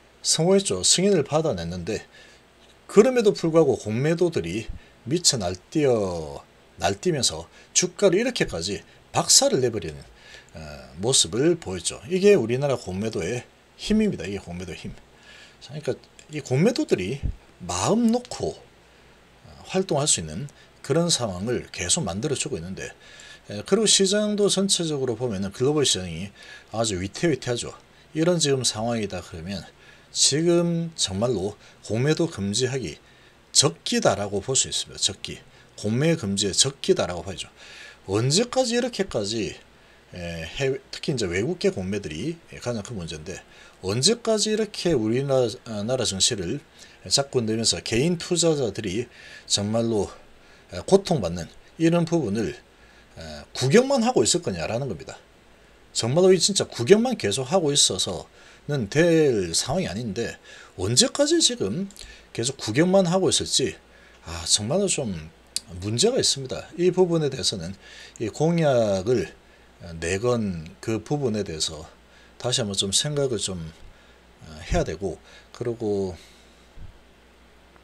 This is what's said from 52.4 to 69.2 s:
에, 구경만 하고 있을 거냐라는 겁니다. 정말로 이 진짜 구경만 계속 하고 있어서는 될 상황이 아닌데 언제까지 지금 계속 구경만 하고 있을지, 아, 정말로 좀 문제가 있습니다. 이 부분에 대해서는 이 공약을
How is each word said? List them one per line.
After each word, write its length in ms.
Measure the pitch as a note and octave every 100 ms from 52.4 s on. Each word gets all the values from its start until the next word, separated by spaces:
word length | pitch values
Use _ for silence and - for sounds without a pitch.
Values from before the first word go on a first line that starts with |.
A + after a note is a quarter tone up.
| C#3 - - - - - - -
에, 40 | D#2+ D2+ -
구경만 480 | - C3 G3 C4+ C#4
하고 200 | A3+ B3
있을 200 | E3+ F3
거냐라는 460 | B2 F2 D2+ A2 C3+
겁니다. 280 | D#2+ - - - - - - - - -
정말로 400 | - A2+ D3+ F#3+
이 60 | F#3
진짜 280 | - G3 G#2+
구경만 500 | - A#2+ G#3 B3 A3+
계속 340 | G2+ G2+ B2+
하고 220 | F#3 D3+
있어서는 1160 | C#3+ - F#2+ - E2+ - - - - - C#3+ G2
될 640 | C#3+ E3+ D#3+ D3 A2 F2
상황이 340 | E2 - E3 A#2+
아닌데 500 | F#2 A#2+ F#2+ A2 - - - - -
언제까지 640 | F#2+ B2 - - D4 E4+
지금 480 | - A#3+ G3 E3+ G3 - - - -
계속 260 | - A#2+ -
구경만 480 | - A#2 F3+ G3 F3
하고 220 | F#3 E3
있을지, 480 | - E2 - - - - - - -
아, 200 | - E2+ F2
정말로 400 | - G#2 F3+ G3
좀 440 | - A#2+ E2+ D#2+ - - - - F2
문제가 380 | G2 A#2+ G#3 B3
있습니다. 500 | - C3+ C3 - - -
이 120 | F3
부분에 400 | F3+ F#3 E3 C#3+
대해서는 440 | C#3+ F#2 G#2 E2 G2 - - - -
이 100 | A2
공약을 1040 | - D#3 E3+ D3+ B2 G#2+ F#2+ F#2+ B2